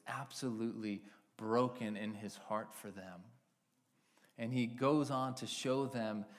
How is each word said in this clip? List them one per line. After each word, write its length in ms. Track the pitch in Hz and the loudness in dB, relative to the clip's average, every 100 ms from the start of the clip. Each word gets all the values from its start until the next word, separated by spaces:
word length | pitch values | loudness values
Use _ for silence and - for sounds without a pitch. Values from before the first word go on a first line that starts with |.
| - | -8
absolutely 920 | 127 135 - 131 110 113 113 107 101 - - _ - | -6 -6 -4 -2 0 -2 0 -2 -2 -6 -20 _ -6
broken 600 | 110 117 123 120 110 104 | 4 6 4 2 -2 -2
in 180 | 107 | -4
his 220 | 107 104 - | -4 -8 -8
heart 380 | - 107 110 | -2 -2 -2
for 160 | - 104 | -8 -10
them. 320 | 95 92 90 113 - _ _ _ _ _ _ _ _ - - | -10 -12 -12 -16 -20 _ _ _ _ _ _ _ _ -16 -6
And 140 | 117 | 0
he 140 | 127 117 | 2 2
goes 440 | 120 135 151 135 | 4 4 6 4
on 240 | 131 131 127 | 2 0 -2
to 100 | 110 | -4
show 400 | - 131 135 131 | -2 2 2 0
them 380 | 117 110 107 101 | 0 0 -2 -6